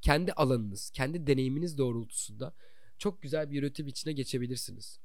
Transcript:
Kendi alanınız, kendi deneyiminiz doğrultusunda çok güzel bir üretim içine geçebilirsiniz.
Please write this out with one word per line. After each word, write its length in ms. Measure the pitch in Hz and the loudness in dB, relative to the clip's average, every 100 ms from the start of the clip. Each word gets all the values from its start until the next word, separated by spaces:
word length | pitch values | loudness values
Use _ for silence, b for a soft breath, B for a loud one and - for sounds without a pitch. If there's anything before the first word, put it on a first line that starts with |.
Kendi 320 | - 147 180 | 8 6 4
alanınız, 560 | - 139 123 107 98 - | 4 4 4 0 -4 -8
kendi 380 | - 131 170 143 | -2 0 0 4
deneyiminiz 500 | 135 131 135 175 147 | 4 4 2 -2 2
doğrultusunda 760 | 131 117 113 - - 104 - - b b b b | 2 0 -4 -6 -6 -6 -8 -8 b b b b
çok 240 | 208 185 | -4 -4
güzel 300 | 143 156 151 | -4 -2 0
bir 80 | 143 | 0
üretim 280 | 139 135 143 | 0 -2 -6
içine 260 | 131 156 | -4 -4
geçebilirsiniz. 880 | 147 127 131 123 127 - 98 - - | -2 0 0 -2 -4 -6 -8 -10 -12